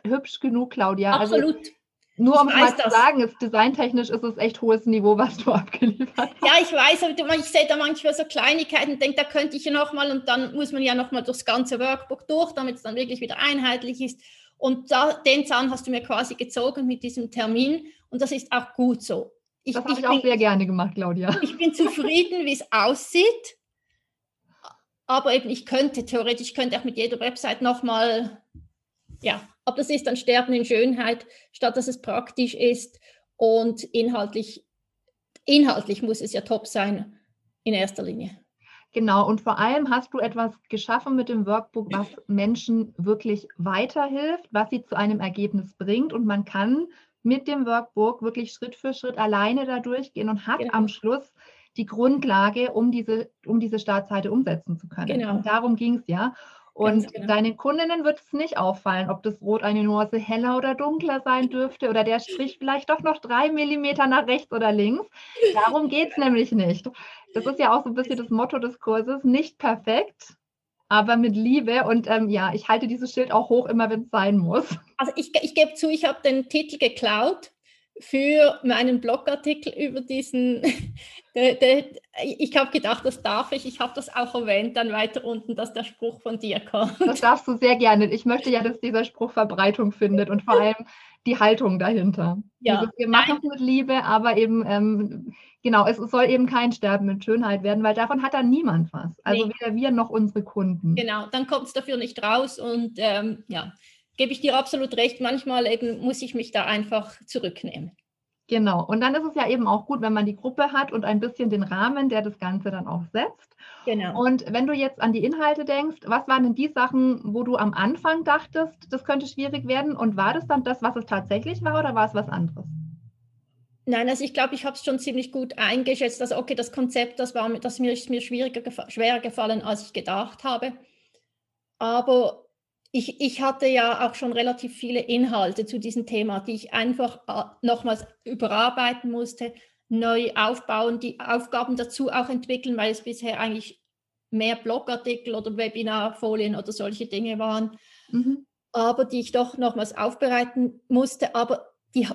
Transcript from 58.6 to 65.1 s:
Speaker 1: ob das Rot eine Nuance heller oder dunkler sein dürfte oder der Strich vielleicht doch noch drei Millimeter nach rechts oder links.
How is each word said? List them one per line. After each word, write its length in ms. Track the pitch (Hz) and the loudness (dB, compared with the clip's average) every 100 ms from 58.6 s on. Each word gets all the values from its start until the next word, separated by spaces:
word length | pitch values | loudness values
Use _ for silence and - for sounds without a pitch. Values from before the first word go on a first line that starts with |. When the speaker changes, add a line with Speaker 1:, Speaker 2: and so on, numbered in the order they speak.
| 185 190 196 185 180 | -2 0 -2 -2 -2
Speaker 1:
ob 100 | 165 | -4
das 180 | 214 208 | -6 -6
Rot 200 | 196 220 | -2 0
eine 220 | 208 214 | 0 0
Nuance 340 | 208 208 214 226 | 2 0 0 -2
heller 400 | 220 226 247 254 | -2 -2 0 0
oder 160 | 269 | 0
dunkler 480 | 269 294 311 320 269 | -2 -2 -2 -2 -2
sein 260 | 262 254 254 | 0 0 0
dürfte 380 | 254 262 - 247 | 0 -4 -2 0
oder 160 | 220 | 2
der 160 | 220 226 | 2 0
Strich 380 | - - 269 - | -2 -6 -6 -4
vielleicht 320 | 269 277 277 | -4 -2 0
doch 120 | 311 | 0
noch 180 | 320 302 | 0 -2
drei 320 | 233 240 302 | -2 0 2
Millimeter 560 | 302 294 294 285 277 269 | 0 0 0 0 2 4
nach 180 | 262 233 | 4 2
rechts 260 | 294 - | -2 -2
oder 200 | 233 220 | 0 2
links. 340 | 208 208 294 427 | 2 2 0 -4